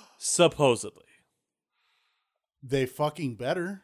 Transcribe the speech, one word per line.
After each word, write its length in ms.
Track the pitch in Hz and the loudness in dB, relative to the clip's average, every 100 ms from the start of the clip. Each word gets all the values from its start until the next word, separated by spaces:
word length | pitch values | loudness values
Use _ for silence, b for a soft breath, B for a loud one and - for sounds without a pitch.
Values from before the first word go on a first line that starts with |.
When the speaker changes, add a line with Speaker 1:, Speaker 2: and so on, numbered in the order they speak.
| - _ | -20 _
Speaker 1:
Supposedly. 840 | - - 165 - 143 113 101 - _ _ _ _ _ _ _ _ _ _ _ _ _ _ _ _ | -4 2 2 4 2 2 -2 -16 _ _ _ _ _ _ _ _ _ _ _ _ _ _ _ _
Speaker 2:
They 240 | 127 135 127 | -4 -2 -2
fucking 480 | - 151 147 139 110 | -2 -4 -2 -6 -4
better. 460 | 123 180 175 196 | -4 -4 -4 -8